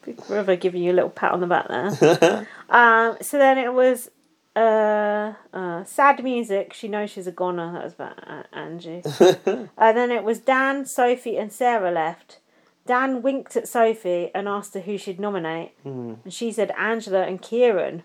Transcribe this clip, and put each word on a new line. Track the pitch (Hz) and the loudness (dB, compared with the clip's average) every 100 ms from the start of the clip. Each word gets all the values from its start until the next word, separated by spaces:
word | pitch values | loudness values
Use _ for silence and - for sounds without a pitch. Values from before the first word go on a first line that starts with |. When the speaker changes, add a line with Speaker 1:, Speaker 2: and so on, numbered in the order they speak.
| - | -16
Speaker 1:
Big | - - | -16 -6
Brother | 202 196 180 | -4 0 0
giving | 185 180 | 0 -2
you | 175 | 2
a | |
little | 185 - | 2 2
pat | - - | -2 -2
on | - | 0
the | 175 | 0
back | 175 - | 0 0
there. | 123 175 147 151 170 170 214 214 | -4 -4 2 4 6 4 2 -6
Speaker 2:
<laughs> | - - | -18 2
Speaker 1:
Um, | 233 233 226 226 - | 6 8 6 4 -2
so | - 285 | -4 4
then | 269 262 | 4 4
it | 247 | 2
was, | 254 254 247 - _ _ _ _ - | 2 2 2 -6 _ _ _ _ 0
uh, | 226 214 214 208 208 208 208 208 _ | 2 4 2 2 0 -2 -4 -10 _
uh, | - 180 170 | -10 -8 -8
sad | 190 - 277 277 | -8 2 4 4
music. | 254 247 233 196 190 | -2 -4 -2 -4 -4
She | - 220 | -10 -8
knows | 208 208 | -6 -6
she's | 208 180 | -8 -12
a | |
goner. | 175 180 175 170 | -4 -4 -4 -6
That | 170 | -8
was | - | -12
about, | - 135 - - | -12 -14 -14 -16
uh, | 151 - | -16 -14
Angie. | - 156 165 170 170 170 143 | -14 -12 -14 -14 -10 -10 6
Speaker 2:
<laughs> | 180 185 - 226 202 - | 6 6 0 -4 -8 2
Speaker 1:
And | 220 226 | 4 4
then | 247 | 2
it | 240 | -2
was | 202 226 | -2 -2
Dan, | - 262 269 277 269 | 0 2 2 -2 -6
Sophie, | - 247 247 247 185 | 0 0 0 -2 -6
and | 208 | -6
Sarah | - 247 233 185 | -2 0 2 0
left. | 175 160 170 _ - _ _ _ _ - | -2 -4 -6 _ -20 _ _ _ _ -4
Dan | 247 269 262 | -2 0 -2
winked | 240 269 - - | -2 -4 -6 -8
at | 247 | -4
Sophie | 247 226 220 185 175 175 | 0 2 0 -4 -4 -4
and | - 202 | -6 -6
asked | 202 196 196 | -6 -8 -12
her | |
who | 180 202 | -8 -10
she'd | 196 180 | -8 -8
nominate. | 208 196 160 165 165 _ 139 | -6 -4 -4 -6 -10 _ -12
Speaker 2:
Mm. | 131 120 113 | -10 -10 -12
Speaker 1:
And | 190 | -16
she | - 233 | -8 -8
said, | 208 196 - | -4 -4 -2
"Angela | 202 226 214 190 | -4 -4 -2 -2
and | 180 185 | -2 -6
Kieran." | - 226 247 196 143 160 | -6 2 2 2 -2 -8